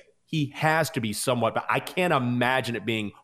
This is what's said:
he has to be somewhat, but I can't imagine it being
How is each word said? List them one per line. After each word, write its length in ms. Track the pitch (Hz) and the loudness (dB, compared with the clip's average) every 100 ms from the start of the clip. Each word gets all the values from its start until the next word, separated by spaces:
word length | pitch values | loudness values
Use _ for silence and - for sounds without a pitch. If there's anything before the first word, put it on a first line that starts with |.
| - _ - | -18 _ -4
he 280 | 160 143 - | -2 -2 0
has 360 | 156 160 156 | 2 2 0
to 100 | - | -2
be 100 | 110 | -4
somewhat, 440 | 101 - 123 113 107 | -2 0 2 2 0
but 100 | - | 0
I 80 | 127 | -2
can't 340 | - - 180 | -2 0 2
imagine 640 | 147 123 123 123 131 120 117 | 2 2 2 2 2 0 -4
it 100 | 104 | -2
being 280 | 113 104 - | -2 -4 -10